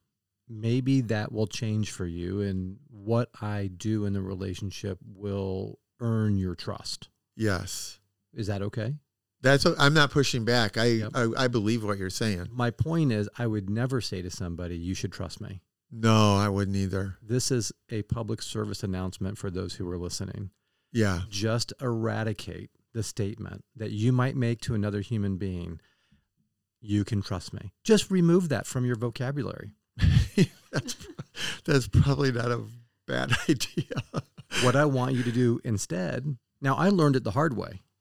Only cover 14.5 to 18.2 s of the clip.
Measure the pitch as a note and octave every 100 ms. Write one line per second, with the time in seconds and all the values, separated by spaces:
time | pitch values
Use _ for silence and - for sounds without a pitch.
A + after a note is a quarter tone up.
14.5 | E2+ F2 F2 F2 F#2 G2 - F#2 - G#2
15.5 | G2 _ _ _ A2+ A2+ A2 G#2 G2 G#2
16.5 | G2 G2 G2 F#2+ G2 G2 F#2 G#2 B2 -
17.5 | B2+ G2+ - - A2 - A#2